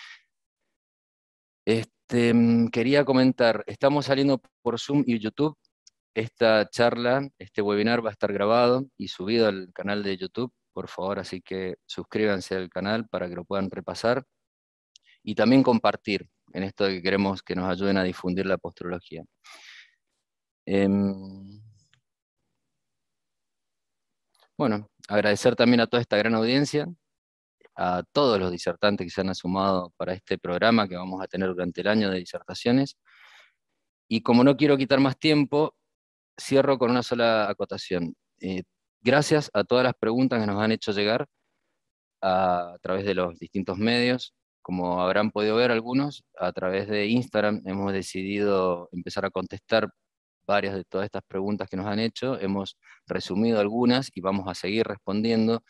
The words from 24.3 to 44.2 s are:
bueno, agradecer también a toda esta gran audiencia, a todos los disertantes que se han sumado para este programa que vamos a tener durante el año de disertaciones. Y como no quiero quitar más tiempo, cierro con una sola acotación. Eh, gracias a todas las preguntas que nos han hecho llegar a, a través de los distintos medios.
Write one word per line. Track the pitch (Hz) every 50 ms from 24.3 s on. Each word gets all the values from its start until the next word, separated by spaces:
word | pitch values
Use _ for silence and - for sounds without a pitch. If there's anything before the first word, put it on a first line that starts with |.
| _ _ _ _ _ -
bueno, | 147 120 107 104 107 - _ _ - -
agradecer | 104 107 101 104 104 - - 127 120
también | - 117 120 123 120
a | 117
toda | - - 120
esta | 117 - 107 104
gran | 104 117 113
audiencia, | 110 110 117 127 139 147 - - 147 151 175 170 _ _ _ _ _ _ _ _ _ _ _ _ _ _ _ -
a | - 92 90 90 90 85 _
todos | - 147 147 127 110 98
los | 92 90
disertantes | 87 87 - 90 87 - - 104 101 98 92
que | 85
se | - 98
han | 92 95 90
sumado | - - 87 95 95 95 98 95 92 90 87 _
para | - 92 90
este | 92 92 - - 95
programa | 87 - 90 175 - 139 117 117 113 104
que | 92 90
vamos | 87 92 92 92 95
a | 92
tener | - - 90 95 92
durante | 90 90 90 87 - 87
el | 87 101
año | 107 110 104 98
de | 95 92
disertaciones. | 90 - - 87 - - 92 - - 120 123 135 139 - - _ _ _ _ - - - - - - _ _ _ _ _ _ _ _ _ _ _ _ -
Y | 110 113
como | - - 233 120 123
no | 139 139 -
quiero | 151 143 143
quitar | 135 135 113 139 131
más | 139 135 127 -
tiempo, | - 156 151 147 143 - 147 147 156 - - _ _ _ _ _ _ _ _ _ _ _ _ -
cierro | - - 135 135 135 139 135 123
con | 127 117
una | 123 127
sola | 117 - 123 120 117 117 113 107 104 101
acotación. | 101 - 98 - 98 95 - - 92 87 87 78 - _ _ _ _ -
Eh, | - 95 95 92 90 _ _ _ _ _ _ _
gracias | - 123 127 147 147 - 156 151 143 -
a | - 104 98
todas | - 120 123 127
las | 127 113
preguntas | - - 110 113 127 131 123 127 113
que | 107
nos | 101 98 104
han | 107 110
hecho | 107 - - 113
llegar | 101 104 101 104 113 135 147 - _ _ _ _ _ _ _ _ _ _ _ _ _ _ _ _ _ -
a, | 95 95 92 92 95 90 90 87 87 87
a | 87 -
través | - 87 92 98 98
de | 101 92
los | 90 90 87 85 -
distintos | 87 - - 98 90 - 92
medios. | 95 107 117 120 120 120 123 127 123